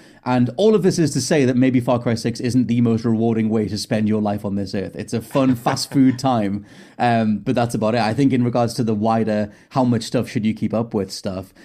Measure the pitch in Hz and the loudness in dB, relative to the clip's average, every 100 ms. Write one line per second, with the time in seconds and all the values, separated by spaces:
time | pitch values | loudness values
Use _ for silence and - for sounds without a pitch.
0 | - - 127 127 123 - 214 214 180 180 | -20 -10 -2 0 0 2 2 4 2 2
1 | 151 135 120 160 127 123 131 123 123 120 | 0 0 0 2 2 4 2 2 2 0
2 | 123 110 120 110 123 127 113 120 117 113 | 0 -2 -2 -4 0 0 2 2 2 2
3 | 117 110 117 113 110 110 98 104 - 110 | 2 2 2 0 0 0 0 -4 -2 -2
4 | 107 107 104 101 101 98 98 104 90 - | 0 0 0 -2 -4 -4 -4 -6 -6 -10
5 | 107 113 - 143 131 123 - 135 - 147 | -6 -8 -2 0 0 0 -2 -4 -2 2
6 | 131 123 135 117 101 101 - - - - | 2 2 0 0 -2 -4 -10 -20 -18 -2
7 | 120 117 110 104 127 127 120 113 107 117 | 0 2 2 0 -2 0 0 0 0 0
8 | 110 107 139 123 120 120 117 - 113 104 | 0 2 2 2 2 0 0 0 -2 0
9 | 113 113 110 107 104 - _ 139 123 120 | 2 2 0 -2 -4 -8 _ 0 0 0
10 | - 127 120 113 110 110 104 110 117 107 | -2 -4 -2 -2 -2 -2 -2 -2 -2 -4
11 | 95 - 104 92 95 - | -6 -8 -8 -8 -12 -18